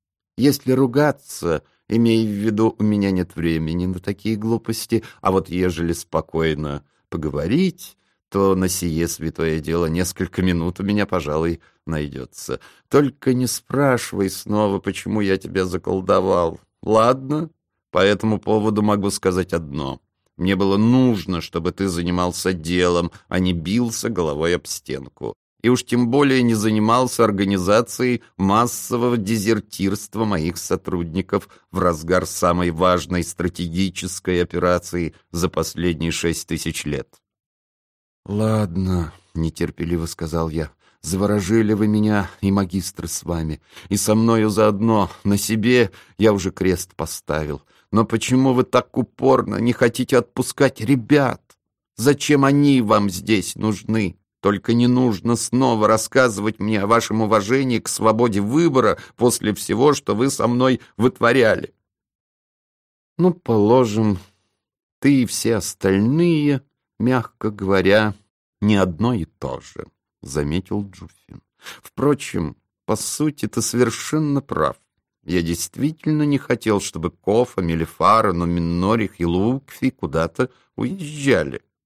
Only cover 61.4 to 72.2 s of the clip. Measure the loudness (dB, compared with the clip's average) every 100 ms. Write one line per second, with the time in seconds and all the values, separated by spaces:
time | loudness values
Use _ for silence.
61.4 | 4 2 -4 _ _ _ _ _ _ _
62.4 | _ _ _ _ _ _ _ 0 0 0
63.4 | 0 4 6 6 4 2 0 -2 -8 _
64.4 | _ _ _ _ _ _ 2 4 2 -2
65.4 | -2 -2 -4 -2 2 2 2 2 2 2
66.4 | 0 -2 -4 _ _ -4 0 0 -2 _
67.4 | -6 -4 0 2 4 4 2 -4 _ _
68.4 | _ _ 2 4 2 0 -2 -2 -6 _
69.4 | -10 -10 -12 -18 -18 _ _ _ -8 -4
70.4 | -2 -4 -4 -6 -8 -14 -20 _ _ -20
71.4 | _ _ -20 -20 -18 -2 0 0